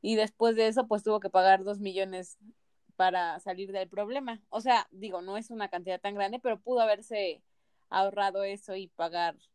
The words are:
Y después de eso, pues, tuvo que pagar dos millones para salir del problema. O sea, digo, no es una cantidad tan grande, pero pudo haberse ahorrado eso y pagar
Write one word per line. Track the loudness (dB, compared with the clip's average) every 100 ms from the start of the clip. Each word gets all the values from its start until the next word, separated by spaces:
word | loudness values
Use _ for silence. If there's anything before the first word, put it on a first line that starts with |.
Y | 0
después | 2 0 _ 2
de | 4 2
eso, | 2 0
pues, | 0
tuvo | 0 0
que | 2
pagar | 6 8 8
dos | 4 -6
millones | -6 -4 -4 -6 -12 -18 -20 _ _ _ _
para | _ 2 2 -2 -4
salir | -8 -8 -6
del | -6 -6
problema. | -6 -4 -4 -6 -12 _
O | -4
sea, | 2 2 2
digo, | -10 -10 -8
no | -6 -8
es | -8
una | -8 -6
cantidad | -6 -6 -6
tan | -6
grande, | -4 -4 -2
pero | -4 -4
pudo | -2 0
haberse | 2 0 -2 -4 -4 -6 _ _ _ _ _
ahorrado | 0 0 0 -2 -2
eso | -4 -6 -10 -12
y | -12
pagar | _ -6 -2 -4 -4 _